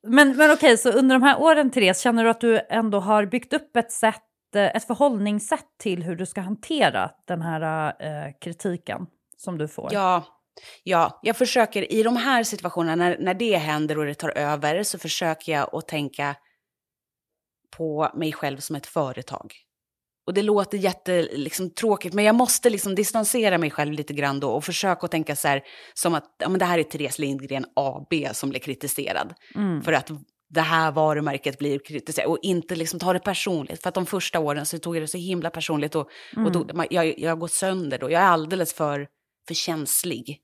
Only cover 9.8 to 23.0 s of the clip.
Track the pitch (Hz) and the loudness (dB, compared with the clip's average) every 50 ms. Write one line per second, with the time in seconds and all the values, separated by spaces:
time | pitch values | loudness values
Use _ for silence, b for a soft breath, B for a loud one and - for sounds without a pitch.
9.8 | - - 208 202 190 185 180 175 175 - _ _ _ _ B B B B B B | -8 -4 -2 0 2 2 2 0 -2 -6 _ _ _ _ B B B B B B
10.8 | B 185 185 170 165 - - _ - 214 220 - 254 220 - 254 220 214 - 202 | B 0 2 2 2 2 -2 _ -4 -4 0 2 0 2 4 2 2 2 0 -4
11.8 | 185 - - 220 220 233 247 240 233 277 262 240 226 220 214 185 - 170 - 180 | -4 0 0 2 2 2 2 2 2 2 2 2 0 -2 -6 -6 -8 -6 -4 -2
12.8 | 165 165 160 170 175 175 175 - 180 185 185 185 240 226 202 170 151 156 151 151 | -2 0 2 2 2 2 0 0 -2 -2 -2 -2 0 0 0 0 0 -2 -2 -2
13.8 | 151 151 151 156 151 143 147 - 165 156 - - 147 147 151 147 147 147 160 185 | -2 -2 -2 -2 -2 -4 -4 -4 0 2 2 2 2 0 0 0 0 0 0 0
14.8 | 208 - - 156 - 160 - - 180 165 160 156 - - 156 143 135 - - 160 | -2 -4 -6 -6 -6 -6 -4 -2 0 -2 -2 -2 -4 -2 0 0 0 -2 -4 -8
15.8 | 160 - 160 151 147 135 - - 143 143 143 _ _ _ _ _ _ _ _ _ | -8 -6 -6 -4 -4 -4 -6 -4 -4 -4 -6 _ _ _ _ _ _ _ _ _
16.8 | _ _ _ _ _ _ _ _ _ _ _ _ _ _ _ _ _ _ - - | _ _ _ _ _ _ _ _ _ _ _ _ _ _ _ _ _ _ -10 -8
17.8 | 165 160 151 151 156 - - - 160 156 147 - - 143 135 135 - - 160 143 | -6 -4 -2 -2 -2 -2 -2 -4 -6 -6 -4 -4 -6 -6 -6 -8 -8 -8 -8 -8
18.8 | 139 - - 170 147 131 127 127 127 - - - - 104 - - _ _ _ _ | -10 -6 -4 -4 -2 -2 -6 -10 -12 -12 -12 -12 -14 -18 -20 -20 _ _ _ _
19.8 | _ _ _ _ _ _ _ _ _ - 185 202 208 208 208 202 190 - - 202 | _ _ _ _ _ _ _ _ _ -2 -2 0 2 4 2 2 2 0 -4 -2
20.8 | 185 190 180 - _ 185 180 175 160 - - 143 139 156 - - 185 170 _ - | -2 -2 -2 -4 _ 0 0 2 0 0 -4 -6 -6 -6 -6 -6 -6 -6 _ -2
21.8 | 233 220 202 - - 180 175 208 208 214 220 240 254 233 - - - 240 214 190 | 0 0 0 0 -2 -4 0 4 4 6 6 6 4 2 0 2 4 2 2 2
22.8 | - 196 190 190 | -4 -2 0 0